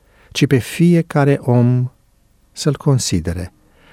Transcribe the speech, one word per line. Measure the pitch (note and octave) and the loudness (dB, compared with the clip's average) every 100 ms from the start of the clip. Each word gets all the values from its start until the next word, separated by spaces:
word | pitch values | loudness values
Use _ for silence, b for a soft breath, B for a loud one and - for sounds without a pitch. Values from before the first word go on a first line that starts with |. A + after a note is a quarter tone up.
| b b b | b b b
ci | - C#3 | -2 0
pe | C3+ | 0
fiecare | - - E3 E3+ E3 D3 C#3+ C#3 | -2 0 2 2 0 0 0 0
om | - B2 A#2+ B2 B2+ - _ _ _ _ _ | 0 2 2 0 -2 -8 _ _ _ _ _
să-l | - D#3 C#3 | -8 -4 -2
considere | - C3 - F#2 E2 F2 F2+ _ b b b | 0 0 0 -4 -4 -6 -10 _ b b b